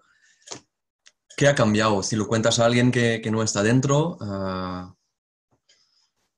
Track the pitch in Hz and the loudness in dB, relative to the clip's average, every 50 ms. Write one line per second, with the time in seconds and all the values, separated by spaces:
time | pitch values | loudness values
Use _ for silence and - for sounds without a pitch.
0 | _ _ _ _ _ _ _ _ _ - - - - _ _ _ _ _ _ _ | _ _ _ _ _ _ _ _ _ -20 -20 -20 -20 _ _ _ _ _ _ _
1 | _ - _ _ _ _ - - 143 143 143 - 117 107 107 107 110 110 107 98 | _ -20 _ _ _ _ -4 2 2 2 4 4 2 2 2 2 2 2 0 0
2 | 95 - - 107 104 - 117 110 110 120 113 113 117 117 120 120 120 123 120 123 | -2 -2 -4 -4 -2 -2 -2 0 0 0 2 2 2 2 4 4 2 2 2 2
3 | 120 117 113 113 113 110 107 110 110 110 - 104 101 110 120 131 131 139 143 143 | 0 0 0 -2 -4 -4 -2 -2 -2 -2 -2 0 2 2 2 2 2 2 0 0
4 | 156 - - - - 104 98 98 95 95 92 92 92 92 90 90 90 92 95 _ | 0 -2 -4 -8 -8 -8 -8 -6 -6 -6 -6 -6 -6 -8 -8 -10 -12 -14 -18 _
5 | _ _ _ _ _ _ _ _ _ _ _ _ _ _ _ _ _ _ _ _ | _ _ _ _ _ _ _ _ _ _ _ _ _ _ _ _ _ _ _ _
6 | _ _ _ _ _ _ _ | _ _ _ _ _ _ _